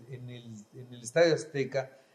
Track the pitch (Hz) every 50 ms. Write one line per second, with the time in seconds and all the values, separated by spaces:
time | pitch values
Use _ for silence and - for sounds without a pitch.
0 | 117 127 135 123 123 123 120 120 117 117 110 104 - _ - 131 120 120 123 123
1 | 123 110 - 160 175 170 156 139 - - - 139 131 127 - 135 127 - - -
2 | _ _ _